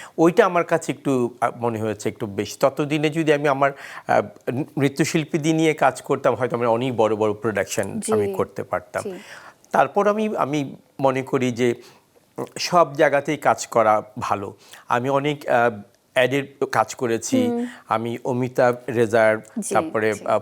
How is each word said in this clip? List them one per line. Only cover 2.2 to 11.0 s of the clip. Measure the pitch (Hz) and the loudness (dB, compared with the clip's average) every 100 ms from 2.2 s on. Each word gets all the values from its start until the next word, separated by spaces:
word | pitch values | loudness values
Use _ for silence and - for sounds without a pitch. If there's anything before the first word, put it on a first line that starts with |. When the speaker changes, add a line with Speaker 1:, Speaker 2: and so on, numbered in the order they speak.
| 110 | -8
Speaker 1:
বেশি। | 98 101 - | -6 -8 0
ততদিনে | 139 135 147 156 151 | 0 0 -4 0 -2
যদি | 156 156 | 0 0
আমি | 147 147 | 2 2
আমার, | 135 139 139 - - - | 2 0 -2 -16 -12 0
আহ, | 117 104 - - 123 156 - | 0 0 -8 -6 -6 -4 -2
নৃত্যশিল্পীদের | 135 139 156 170 147 165 151 | -2 0 0 0 -2 -2 0
নিয়ে | 160 160 | 2 2
কাজ | 151 135 127 | 4 2 0
করতাম, | - 139 139 | -4 0 0
হয়তো | 117 123 117 | 0 -2 0
আমরা | 120 | 0
অনেক | 113 135 117 | 2 0 2
বড় | 110 107 | 2 2
বড় | 107 | 0
প্রোডাকশন | 104 113 101 95 - 98 214 | 0 -2 -2 -2 -4 -4 -6
Speaker 2:
জি, | - | -2
Speaker 1:
আমি | 107 143 | 0 0
করতে | - - - | -2 -4 -6
পারতাম। | 104 - - 95 | -6 -6 -6 -8
Speaker 2:
জি। | 208 185 - - - _ _ | -8 -12 -16 -20 -20 _ _
Speaker 1:
তারপর | - 135 202 202 | 0 2 2 0
আমি, | 208 214 - | 0 -2 -2
আমি | 135 151 135 - _ - | -2 -2 -4 -10 _ -2